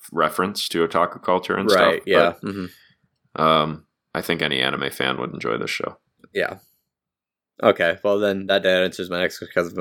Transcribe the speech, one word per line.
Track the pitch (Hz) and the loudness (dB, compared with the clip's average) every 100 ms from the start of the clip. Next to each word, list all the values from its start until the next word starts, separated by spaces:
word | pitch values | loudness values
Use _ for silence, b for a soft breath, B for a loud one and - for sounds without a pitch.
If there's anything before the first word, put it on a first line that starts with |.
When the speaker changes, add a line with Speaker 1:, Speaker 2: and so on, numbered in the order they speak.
| - | -8
Speaker 1:
reference | 82 78 - 92 101 - | 0 0 0 -2 -4 -4
to | 85 82 | 0 0
otaku | 82 87 - | 2 0 -2
culture | - 90 - 95 | 0 0 0 -2
and | 104 | 2
Speaker 2:
Right, | 95 - 82 | 4 4 2
Speaker 1:
stuff, | - | 2
Speaker 2:
yeah, | 87 85 85 | 2 4 0
Speaker 1:
but, | 101 | -8
Speaker 2:
mm-hmm. | 98 90 - _ _ _ _ _ - | -8 -10 -14 _ _ _ _ _ -2
Speaker 1:
um, | 80 80 78 78 - _ _ | 2 4 2 -4 -14 _ _
I | - | -6
think | - 85 | -4 -2
any | 80 67 | -2 0
anime | 65 69 69 | -2 -2 -4
fan | - 67 65 | -4 -4 -2
would | 64 | -6
enjoy | - 58 57 | -6 -6 -4
this | 53 | -4
show. | - - - _ _ - | -6 -8 -10 _ _ -10
Speaker 2:
Yeah. | 98 - 98 _ _ _ _ _ _ _ _ _ - | -4 -4 -6 _ _ _ _ _ _ _ _ _ 0
Okay, | 113 95 85 92 | 2 4 2 0
well | 104 101 | 0 2
then | 104 98 95 | 2 0 0
that, | 98 | 2
that | 95 92 | 4 4
answers | 92 - 92 | 2 -2 -6
my | 87 | -2
next | 90 - | -2 -2
question, | 85 | -4
'cause | 90 87 | -2 -2
I'm | 92 | 0